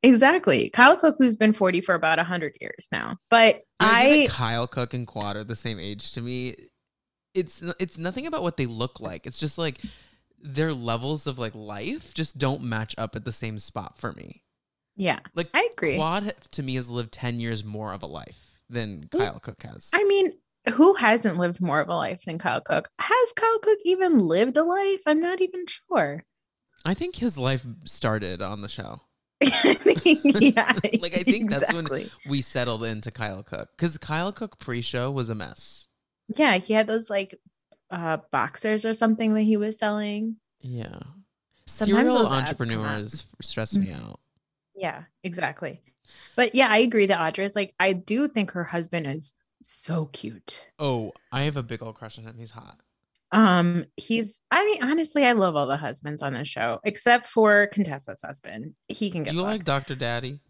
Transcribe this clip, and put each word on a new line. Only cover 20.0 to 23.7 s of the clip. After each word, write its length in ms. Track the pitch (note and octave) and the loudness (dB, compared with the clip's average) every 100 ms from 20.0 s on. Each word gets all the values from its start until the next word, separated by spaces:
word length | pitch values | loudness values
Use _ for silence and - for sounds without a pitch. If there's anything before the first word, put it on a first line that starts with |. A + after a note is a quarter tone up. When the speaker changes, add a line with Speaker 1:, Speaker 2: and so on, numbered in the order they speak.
Speaker 1:
mean, 300 | G#4 G4 F#4+ - _ _ - | 0 2 0 -4 _ _ -6
who 220 | A3+ E4 F#4+ | 6 6 6
hasn't 420 | A#3 A3+ A3 E3+ | 4 2 0 0
lived 240 | F3 F3 | -2 -2
more 180 | F3+ D3+ | -2 0
of 80 | D3+ | 0
a 80 | E3+ | -2
life 280 | D3 F3+ - | -4 -6 -10
than 140 | E3 | -6
Kyle 200 | F3 - | -4 -4
Cook? 280 | - D#3 - - | -2 -4 -4 -10
Has 340 | - A#4 A#4+ - | 0 2 2 2
Kyle 220 | A4+ A4+ | 0 2
Cook 200 | G#4+ | 2